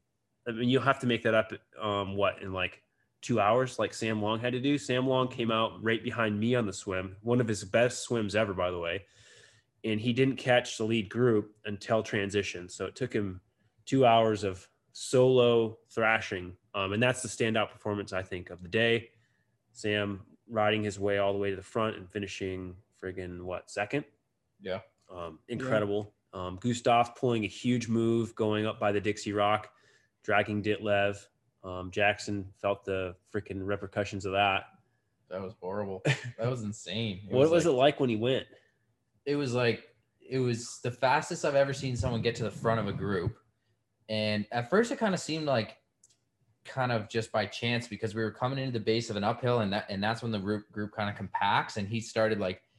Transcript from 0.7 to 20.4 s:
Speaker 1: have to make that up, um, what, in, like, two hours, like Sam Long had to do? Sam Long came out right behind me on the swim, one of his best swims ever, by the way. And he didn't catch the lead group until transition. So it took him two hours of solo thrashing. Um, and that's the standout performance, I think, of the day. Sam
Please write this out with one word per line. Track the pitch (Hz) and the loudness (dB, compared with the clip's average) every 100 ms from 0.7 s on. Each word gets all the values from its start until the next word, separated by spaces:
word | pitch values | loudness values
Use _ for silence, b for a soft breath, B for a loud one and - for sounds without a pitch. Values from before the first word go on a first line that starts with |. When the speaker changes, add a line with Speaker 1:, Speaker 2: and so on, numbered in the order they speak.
| 131 | 4
Speaker 1:
have | 127 131 | 4 2
to | 123 | 2
make | 117 | 2
that | 117 110 | 4 4
up, | 110 - _ 65 | 2 -4 _ -8
um, | 107 101 98 98 | -2 -2 -2 0
what, | 98 - | 0 0
in, | 98 | -6
like, | 95 92 - _ _ _ _ | -4 -4 -6 _ _ _ _
two | - 117 | -2 2
hours, | 101 120 131 - | 4 4 2 0
like | 104 | -4
Sam | - 113 110 | -2 -2 0
Long | 104 110 | 0 0
had | 123 | -2
to | 123 | -2
do? | 135 143 | 0 0
Sam | - 127 131 | 0 0 2
Long | 131 127 | 2 2
came | 127 113 | 0 0
out | 113 113 - | 2 0 -2
right | 107 113 | -2 0
behind | 120 113 110 104 | -2 -2 0 2
me | 113 123 | 2 2
on | 104 | 0
the | |
swim, | - - 92 92 - | -4 -4 -4 -4 -8
one | 117 123 | 0 2
of | 113 | 2
his | 101 92 | -2 0
best | 113 123 - | 2 2 0
swims | - 120 104 104 | -4 -2 0 0
ever, | 107 | 0
by | 90 90 | 0 -2
the | 90 | -2
way. | 85 87 - b b b b b b _ 110 | -4 -6 -8 b b b b b b _ -4
And | 107 | -2
he | 120 | 0
didn't | 120 135 123 | 2 2 2
catch | 131 123 120 - | 4 4 4 -4
the | 110 | 0
lead | 113 95 | 0 -2
group | 113 123 107 104 _ 104 | 2 4 4 0 _ -10
until | 101 - 110 | -8 -2 -2
transition. | 107 107 98 101 95 87 90 | 0 -2 0 0 -2 -6 -12
So | - 92 | -8 -8
it | - | -6
took | 127 | -4
him | 113 98 90 _ _ _ _ - | -2 -4 -8 _ _ _ _ 0
two | 135 123 | 6 8
hours | 113 113 107 | 8 6 2
of | 98 90 - _ _ | -2 -6 -14 _ _
solo | - - 127 127 127 120 117 113 110 _ | -14 0 4 6 8 6 6 2 -4 _
thrashing. | - 110 110 - 95 90 - _ 101 | 0 2 2 0 -6 -8 -14 _ -4
Um, | 95 | -2
and | 104 | 2
that's | 127 127 | 2 2
the | 113 | -4
standout | - 117 110 104 | -2 0 0 -2
performance, | - 110 104 98 | -4 -6 -4 -4
I | 95 | -6
think, | 95 90 87 | -6 -10 -10
of | 87 | -14
the | 87 | -4
day. | 110 117 117 113 _ _ _ _ _ _ | 2 2 2 -2 _ _ _ _ _ _
Sam | - 107 104 101 98 - - | -8 -2 0 0 -6 -12 -20